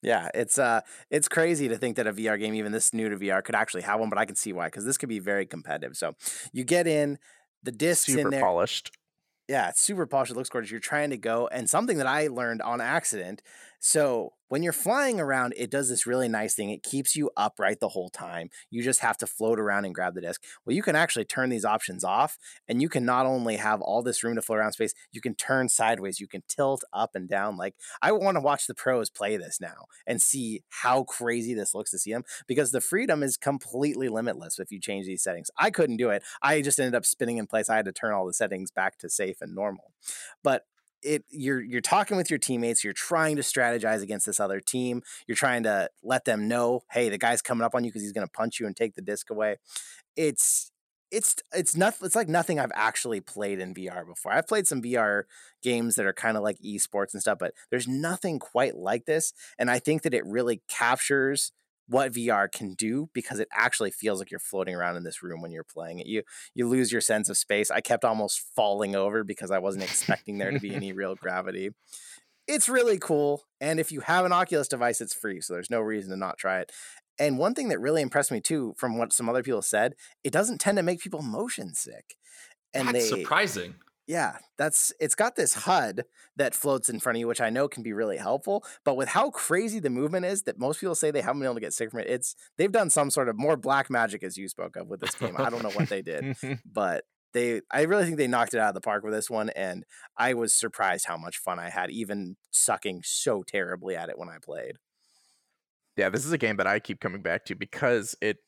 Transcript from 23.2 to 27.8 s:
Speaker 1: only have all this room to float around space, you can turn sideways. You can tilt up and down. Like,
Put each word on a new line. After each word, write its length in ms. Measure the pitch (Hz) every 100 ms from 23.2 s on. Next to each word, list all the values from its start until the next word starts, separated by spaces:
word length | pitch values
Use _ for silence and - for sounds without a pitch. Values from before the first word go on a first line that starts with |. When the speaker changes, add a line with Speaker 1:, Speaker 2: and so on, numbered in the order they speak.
| 131
Speaker 1:
only 300 | 131 117 104
have 240 | 107 107
all 220 | - 107
this 200 | 120 117
room 140 | 117 117
to 60 |
float 180 | - 110
around 120 | 107
space, 220 | - 110 - -
you 100 | 117
can 140 | 117
turn 340 | 104 - 135 127
sideways. 520 | - 113 110 98 92
You 80 | 101
can 160 | 98 -
tilt 380 | - 139 135 -
up 240 | 95 113 98
and 120 | 90
down. 280 | 98 101 95
Like, 180 | 95 -